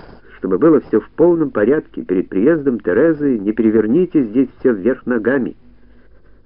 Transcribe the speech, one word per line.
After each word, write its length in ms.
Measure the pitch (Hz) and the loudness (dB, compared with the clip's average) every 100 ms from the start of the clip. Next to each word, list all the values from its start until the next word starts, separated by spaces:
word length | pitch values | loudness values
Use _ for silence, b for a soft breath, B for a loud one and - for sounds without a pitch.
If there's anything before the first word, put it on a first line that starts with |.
| - - - - | -6 -20 -20 -10
чтобы 220 | 92 92 | -4 0
было 220 | 151 147 | 4 2
всё 200 | - 110 | 2 -4
в 80 | - | -4
полном 400 | - 170 170 151 | 0 2 2 -2
порядке. 520 | 107 104 151 - - | -2 0 0 -4 -12
Перед 260 | - 92 80 | -4 -4 -2
приездом 520 | 95 120 165 139 120 | 0 0 0 -2 -4
Терезы 580 | - 95 165 151 147 117 | -2 0 2 0 -2 -2
не 140 | 98 | -4
переверните 720 | 110 110 110 107 143 180 156 | 0 2 2 2 0 0 -2
здесь 240 | 117 113 131 - | -2 -2 -2 -2
всё 120 | 131 | -2
вверх 340 | 107 92 131 - | 0 -2 -4 -4
ногами. 500 | 120 107 139 104 - - b b b b b b b | -2 -2 -2 -4 -10 -20 b b b b b b b